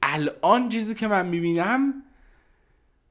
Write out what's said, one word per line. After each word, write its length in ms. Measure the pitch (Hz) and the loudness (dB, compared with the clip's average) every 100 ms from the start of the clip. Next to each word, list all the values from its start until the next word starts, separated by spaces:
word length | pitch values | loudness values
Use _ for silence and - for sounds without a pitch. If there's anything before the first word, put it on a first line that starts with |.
الان 680 | 139 151 147 - 170 240 247 | -2 0 -2 0 4 4 4
چیزی 260 | 220 220 214 | -2 -4 -4
که 120 | 220 | 0
من 180 | 196 180 | 0 0
می‌بینم، 800 | 170 170 170 185 254 277 269 - _ - _ _ _ _ _ _ _ _ | -2 0 0 0 0 0 -2 -12 _ -20 _ _ _ _ _ _ _ _